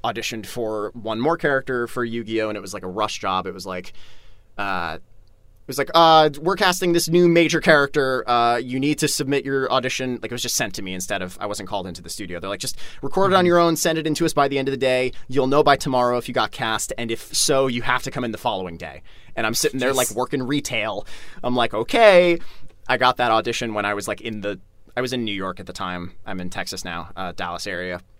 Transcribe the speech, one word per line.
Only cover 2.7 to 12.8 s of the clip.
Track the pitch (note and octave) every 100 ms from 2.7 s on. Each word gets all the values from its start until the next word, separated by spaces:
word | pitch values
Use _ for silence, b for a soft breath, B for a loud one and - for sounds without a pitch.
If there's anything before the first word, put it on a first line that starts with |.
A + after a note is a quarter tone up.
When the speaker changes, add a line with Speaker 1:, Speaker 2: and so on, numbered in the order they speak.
Speaker 1:
like, | G2
a | F#2
rush | F#2 G#2+ -
job. | G2+ F#2 F#2
It |
was | F#2 F#2+
like, | F#2 F#2 b b b b b b -
uh, | G2 F#2 E2+ D#2+
it | - - - - - - -
was | B2+
like, | C#3 E3
"Uh, | E3 D#3+ D#3 C#3
we're | E3 G3
casting | G3 F3+ F#3
this | E3+ E3
new | F3 F3
major | E3+ D#3+ D#3+
character. | E3+ D3+ C#3 D3+ C3+ C3 -
Uh, | A#2+ A#2 A#2+
you | B2+ C3
need | C#3 D3
to | D3+
submit | - C#3 C#3
your | C3 C#3 C3
audition." | C3 B2 - C3 A#2+
Like, | A2
it |
was | A#2
just | A#2 -
sent | A2+ -
to |
me | F#2+
instead | F#2 F#2 G2+
of, | F2+ -
I | G2+
wasn't | G#2 F#2+
called | G#2 F#2
into | E2
the | E2
studio. | - F#2 F2
They're | F#2+
like, | G2
"Just | - -